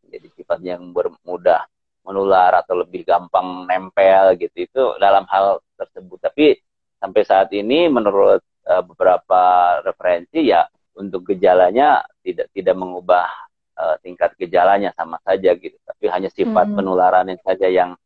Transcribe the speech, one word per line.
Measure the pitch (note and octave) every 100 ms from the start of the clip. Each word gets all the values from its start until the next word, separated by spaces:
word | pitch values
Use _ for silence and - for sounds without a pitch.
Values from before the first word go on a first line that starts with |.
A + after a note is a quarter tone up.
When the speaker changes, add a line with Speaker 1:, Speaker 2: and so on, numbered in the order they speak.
Speaker 1:
Jadi | _ - _
sifatnya | _ - E2+ F2+ F2+
yang | F2+
ber-, | F2 F2 D#2+
mudah | F2 F2+ F2 D#2+ - _ _ _
menular | - G2 G2 F#2+ F2+ F2+
atau | - F2+
lebih | F2 F2+
gampang | E2+ F2 F2 F#2+ F#2 F2+ F2+
nempel | F#2 F#2+ - F#2+ F#2+ F#2+ F2+
gitu, | E2+ -
itu | F2+ C3 B2+ -
dalam | G2 G2 G2
hal | G2 G2 F#2+ _
tersebut. | _ - F#2+ F#2 F#2
Tapi | - - D3+ - _ _ _ _
sampai | F#2+ G2+
saat | G2+ F#2+ F#2+
ini | G2+ G#2 D3 F3
menurut, | B2+ G#2+ G2 G2 G2 _ _
eh, | - F2+
beberapa | F2 E2+ F#2 F2+ _ F#2 F2+ F2+ F2 E2+
referensi | F2+ - F2+ F2 F2 D#3 C#3
ya, | F2 - _ _
untuk | - G2 F#2 F2+
gejalanya | F#2+ F#2+ F2+ F2+ A2 D3 B2+ - _
tidak, | F#2 E2+ -
tidak | G2 F#2
mengubah, | F#2 F#2 F2+ F2+ F2+ E2+ - - _ _ -
eh, | E2 D#2
tingkat | F2+ F2+ E2+ _
gejalanya, | F2+ F2 F#2 G2+ G2+ -
sama | E2 E2
saja | - F#2+ F#2
gitu. | F2 D#2+ _
Tapi | _ - G#2
hanya | F2+ F#2+
sifat | - F#2+ D3+ F#2+
Speaker 2:
Hmm. | G#2
Speaker 1:
penularannya | G2 F#2 F2+ F#2 F#2 F#2
saja | F#2+ F#2 F#2
yang | F#2 F2+ F2